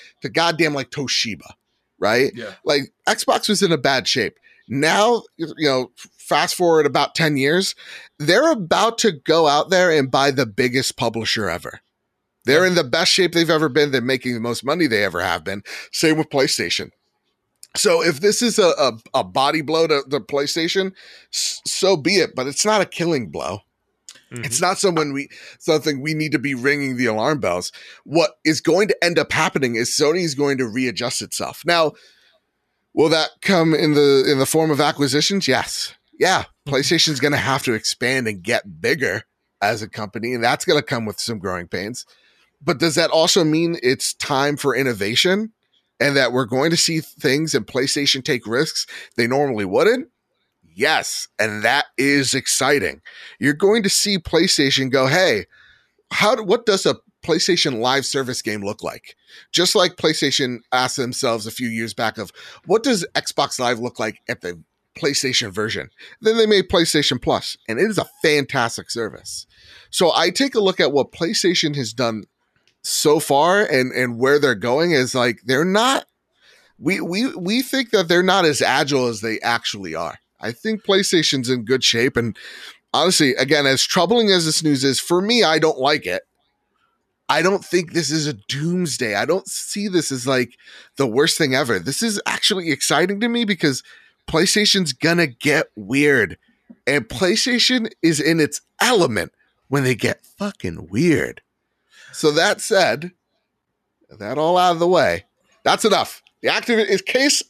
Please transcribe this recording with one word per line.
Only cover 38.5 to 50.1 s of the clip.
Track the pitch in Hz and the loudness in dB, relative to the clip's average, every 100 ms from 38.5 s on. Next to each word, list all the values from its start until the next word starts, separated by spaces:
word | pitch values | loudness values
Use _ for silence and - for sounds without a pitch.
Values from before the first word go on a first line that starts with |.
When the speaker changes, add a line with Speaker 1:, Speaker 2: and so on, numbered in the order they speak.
| 117 101 80 | -4 -4 -6
Speaker 1:
bigger | 110 156 123 101 - _ _ _ | -2 -2 -2 -4 -8 _ _ _
as | 101 113 | -2 -2
a | 107 | -6
company, | - 107 113 117 | -10 -10 -8 -6
and | 123 | -2
that's | 117 147 | 0 -2
gonna | - 151 | 0 0
come | 147 123 | 0 -4
with | 110 101 | -4 -6
some | - 110 | -8 -6
growing | 92 90 87 | -6 -6 -6
pains. | 95 101 127 - _ _ _ _ _ | -8 -8 -10 -16 _ _ _ _ _
But | 139 143 | -4 0
does | 170 | 0
that | 165 160 | 0 2
also | 160 165 202 | 2 2 2
mean | 156 156 170 170 | 2 2 0 0
it's | 123 131 - | -2 -2 -4
time | - - 139 143 147 | -8 -4 0 0 0
for | 143 | -2
innovation | 120 135 107 101 120 180 196 220 - _ _ _ _ | 0 -2 -2 -2 0 2 0 -2 -10 _ _ _ _
and | 139 139 | 0 2
that | 123 | 2
we're | 127 123 | 0 0
going | 127 156 | 0 0
to | 165 | 2
see | - 160 | 0 -2
things | - - 147 139 160 | -6 -4 0 0 0
and | 143 104 | -2 -2
PlayStation | 131 135 151 143 135 | -2 -2 -2 0 -2
take | 127 127 104 | -2 -4 -2
risks | 120 156 - - - - - | -2 -2 -4 -8 -12 -10 -2
they | 117 | 0
normally | 131 143 110 | 0 0 -2
wouldn't? | 98 104 180 254 - | 0 2 4 2 -2